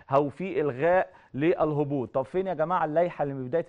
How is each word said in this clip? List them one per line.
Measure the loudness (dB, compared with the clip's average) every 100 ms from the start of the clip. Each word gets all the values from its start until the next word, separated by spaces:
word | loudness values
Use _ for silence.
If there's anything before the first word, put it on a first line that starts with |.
| 0
أو | 2 2
في | -4 -4 -2
إلغاء | -2 0 2 2 0 -8 _
للهبوط. | -2 0 2 0 0 -2 -2 -2
طب | -4
فين | -2 -4 -4
يا |
جماعة | -2 0 0
اللائحة | 2 2 2 0
اللي | -4
من | -4
بداية | -2 -2